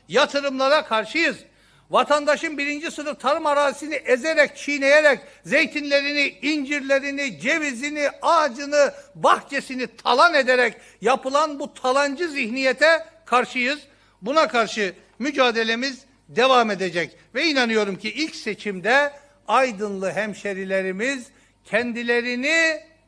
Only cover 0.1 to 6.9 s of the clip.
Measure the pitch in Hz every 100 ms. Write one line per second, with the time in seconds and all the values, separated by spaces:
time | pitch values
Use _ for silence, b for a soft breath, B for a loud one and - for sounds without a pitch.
0.1 | 214 294 285 277 262 269 302 302 220 214
1.1 | 311 320 - - b b b b 202 254
2.1 | 294 294 285 330 277 285 294 320 - 294
3.1 | 254 254 320 311 285 285 - 302 302 214
4.1 | 254 320 311 277 - 285 285 277 302 302
5.1 | 233 B B 165 285 254 294 285 285 285
6.1 | 294 269 - 277 302 269 294 269